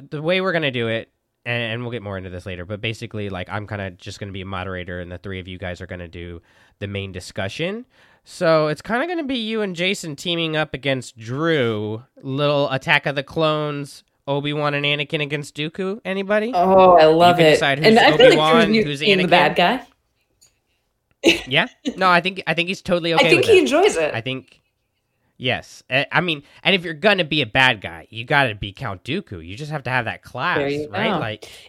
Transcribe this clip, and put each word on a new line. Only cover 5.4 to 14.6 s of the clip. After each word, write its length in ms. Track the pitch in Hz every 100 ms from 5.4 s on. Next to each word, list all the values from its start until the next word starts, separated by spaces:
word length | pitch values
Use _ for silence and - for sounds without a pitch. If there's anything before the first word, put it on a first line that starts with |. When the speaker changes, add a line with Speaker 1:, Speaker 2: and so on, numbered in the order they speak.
| 92
Speaker 1:
you 100 | 90
guys 220 | 92 87
are 80 | 90
gonna 220 | 90 87
do 320 | 87 87 85 _ _ _ -
the 80 | 101
main 260 | 101 98
discussion. 720 | 90 - - 98 - 165 220 254 _ _ _ _
So 420 | - 170 160 151
it's 140 | 156
kinda 240 | - 233 339
gonna 200 | 349 277
be 120 | 262
you 240 | 220 220
and 140 | 208 170
Jason 400 | 180 196 165 139
teaming 400 | 180 170 165 156
up 180 | 151
against 440 | 139 139 135 120 -
Drew, 840 | 113 131 165 156 120 107 107 110 123 _
little 480 | 139 135 147 143 143
Attack 340 | 131 170 147 160
of 100 | 143
the 80 |
Clones, 840 | 135 165 156 151 151 143 143 - _ _ -
Obi-Wan 480 | 143 147 147